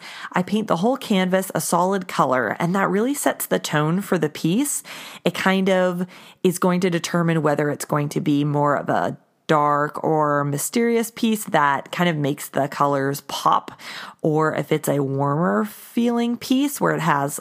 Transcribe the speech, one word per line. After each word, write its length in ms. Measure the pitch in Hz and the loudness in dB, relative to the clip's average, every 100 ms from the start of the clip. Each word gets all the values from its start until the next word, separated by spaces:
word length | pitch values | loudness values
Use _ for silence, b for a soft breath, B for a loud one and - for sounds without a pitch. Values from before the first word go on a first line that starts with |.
| B B B | B B B
I 100 | 185 | -2
paint 260 | 180 208 208 | 0 -2 0
the 100 | 165 | 0
whole 200 | 214 262 | 2 0
canvas 540 | - 196 185 185 190 | 0 2 2 0 0
a 80 | 170 | -4
solid 460 | - 175 180 196 180 | 0 2 2 0 -4
color, 480 | - 147 127 110 - | 0 2 2 0 -2
and 140 | 170 190 | -2 0
that 140 | 185 | 0
really 240 | 190 240 | 0 0
sets 320 | 285 277 - - | 0 -2 -2 -2
the 140 | 185 | -2
tone 420 | - 151 151 175 | 0 0 2 0
for 160 | 202 185 | 0 0
the 120 | 156 | 0
piece. 520 | - 160 196 285 - B B B B | -2 0 0 0 -4 B B B B
It 120 | 180 - | -6 -2
kind 340 | 190 190 190 | 0 2 2
of 380 | 185 185 175 180 B B B | 4 2 0 -6 B B B
is 140 | 185 175 | 0 2
going 220 | 185 180 | 2 2
to 80 | 185 | 2
determine 540 | 170 - 175 165 165 | 0 -2 0 2 2
whether 260 | 151 147 147 | 2 2 0
it's 160 | 156 - | -2 -2
going 240 | 151 147 | -2 0
to 120 | 151 | -2
be 220 | 151 143 | 0 2
more 320 | 147 147 147 131 | 2 2 2 0
of 140 | - | 0
a 280 | 113 87 - _ _ - | 0 0 -4 _ _ 0
dark 580 | 156 147 143 147 - | 2 4 2 0 -2
or 400 | 151 156 151 147 143 | -2 0 2 0 0
mysterious 640 | 143 - 240 233 233 226 | -2 -2 0 2 0 -2
piece 320 | - 233 214 - | -2 0 0 0
that 460 | 165 143 139 - | 2 2 0 -4
kind 180 | - 175 | -2 0
of 60 | 156 | 0
makes 340 | 143 143 - | -2 -4 -4
the 180 | - 139 | -2 -2
colors 520 | - 143 139 135 139 | 0 0 2 -2 -4
pop, 500 | - - - - - - B B B B | -8 -2 0 0 -2 -16 B B B B
or 340 | 165 151 156 - | 0 2 2 0
if 160 | 147 | -2
it's 160 | 156 151 | -2 0
a 160 | 143 | 0
warmer 640 | 135 135 143 147 180 202 214 | 0 0 0 2 0 0 -2
feeling 720 | - - - 240 233 233 240 | -8 -6 -2 0 0 -2 -4
piece 440 | - 262 285 - | 0 0 0 0
where 140 | 170 151 | 0 0
it 60 | |
has 380 | 160 147 143 - | 0 0 0 -4